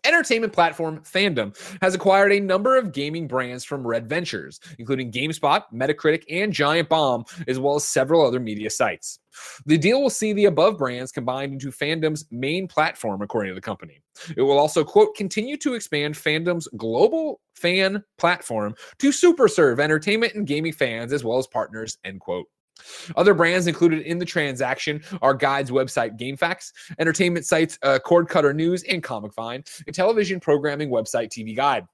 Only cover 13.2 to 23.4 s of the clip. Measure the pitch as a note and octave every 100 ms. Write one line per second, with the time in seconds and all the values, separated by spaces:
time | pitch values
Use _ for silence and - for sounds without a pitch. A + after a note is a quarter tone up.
13.2 | G2+ A#2 G2 F#2 A2 F#2+ E2+ C#2+ _ -
14.2 | - D#3+ C3+ C#3+ D3+ E3 D3+ G#3 G#3+ G#3
15.2 | G3 G#3+ A#3 D4 D4 A#3 - D3+ D3 D3
16.2 | - D#3 E3+ E3+ D#3 A2+ A2+ A2+ A3 D#4+
17.2 | D#4 - _ - F3 F#3 F#3+ G3+ - _
18.2 | E3+ F3 - A2+ G#2 A2 - _ C4+ C#4
19.2 | F4 E4+ A3+ - D3 A#2+ D3+ D#3 F3 A3
20.2 | A#3 G#3+ F3 C#3+ E3 D#3+ C3 A2+ A#2 C#3+
21.2 | A#2+ B2 C3 - G#2 A2 A2 - F#2+ G2
22.2 | - F2+ E2+ _ _ _ - - - E3
23.2 | F#3 F3